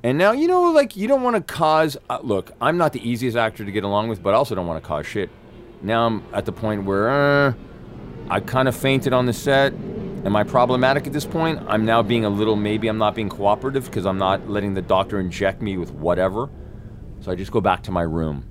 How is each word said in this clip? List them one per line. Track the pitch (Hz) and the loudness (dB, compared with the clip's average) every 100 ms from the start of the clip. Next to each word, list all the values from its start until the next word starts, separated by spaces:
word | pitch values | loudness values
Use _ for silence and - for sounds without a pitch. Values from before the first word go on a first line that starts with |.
and | 117 139 | 0 4
now, | 196 | 4
you | 247 339 | 4 4
know, | 359 349 | 4 6
like, | 311 269 190 | 4 2 -2
you | 214 | 0
don't | 277 | 2
wanna | 247 226 | 2 0
cause, | - - 160 156 156 139 - | -2 0 4 4 2 -2 -8
uh, | 127 | -6
look, | 123 98 - - | -2 -2 -2 -2
I'm | 127 175 | 0 2
not | 156 | 2
the | 127 120 | 0 -4
easiest | 120 127 117 | -2 0 0
actor | 113 110 | 0 -2
to | 101 | -4
get | 101 | -2
along | 101 101 113 | 2 0 0
with, | 104 | -2
but | 92 | 2
I | 110 | 2
also | 139 98 | 2 -2
don't | 87 | -4
wanna | 80 | -6
cause | - 76 76 | -4 -6 -4
shit. | 104 90 - - - - - | -6 -6 -8 -20 -20 -20 -10
Now | 98 117 117 | -2 2 2
I'm | 107 - | 0 -4
at | 101 104 | -6 -6
the | |
point | 92 110 104 98 | -4 -4 -2 0
where, | 98 110 | 0 2
uh, | 139 143 143 143 117 - - - - - - - | 2 4 4 4 0 -10 -18 -16 -16 -14 -14 -2
I | 95 | -2
kinda | - 131 131 | 0 2 2
fainted | - 135 135 135 | 2 0 2 2
on | 127 123 | 2 2
the | |
set. | 110 143 135 139 - - - - - 98 | 0 2 4 2 0 -10 -8 -8 -6 0
Am | 107 | 0
I | |
problematic | - 127 123 127 131 143 139 | 2 4 4 4 2 2 -2
at | |
this | 143 - | -6 -4
point? | 165 160 - - | -2 -2 -2 -2
I'm | 107 110 | 0 4
now | 113 | 4
being | 107 120 107 | 4 2 2
a | |
little, | 101 110 107 | 0 2 2
maybe | 104 107 110 | 0 0 0
I'm | 110 | 2
not | 107 | 0
being | 107 101 | 0 -6
cooperative | - 101 104 131 135 131 | 0 0 2 0 -4 -4
'cause | - 95 | -4 -2
I'm | 95 | 0
not | 95 98 - | 0 0 -2
letting | 104 101 | -2 -2
the | 95 | -4
doctor | 85 95 95 101 | 2 2 2 -2
inject | 92 85 95 95 | -4 0 -2 -2
me | 107 92 | -6 -4
with | 82 | -6
whatever. | 71 80 87 95 101 139 - - - - - - - | -4 0 2 0 -2 -8 -10 -16 -16 -16 -16 -16 -12
So | - | -8
I | 90 | -6
just | 95 | -2
go | 117 | 0
back | 98 90 | 2 0
to | - | -2
my | 90 | -2
room. | 85 82 80 69 - | 0 0 -2 -4 -10